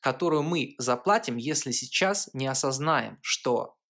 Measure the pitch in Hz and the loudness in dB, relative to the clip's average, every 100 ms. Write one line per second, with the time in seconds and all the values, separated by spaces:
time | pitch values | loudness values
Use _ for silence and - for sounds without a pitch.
0 | 131 127 170 156 151 170 123 - 123 123 | -2 0 2 2 2 0 -2 -4 -2 0
1 | 185 214 220 120 127 156 135 117 - - | 2 2 2 -4 -2 -2 -2 -4 -2 0
2 | 190 202 - 135 135 131 139 131 151 147 | 2 0 -4 -4 -2 0 0 0 2 2
3 | 113 - - - 131 120 - - | 0 -8 -4 -2 2 0 0 -10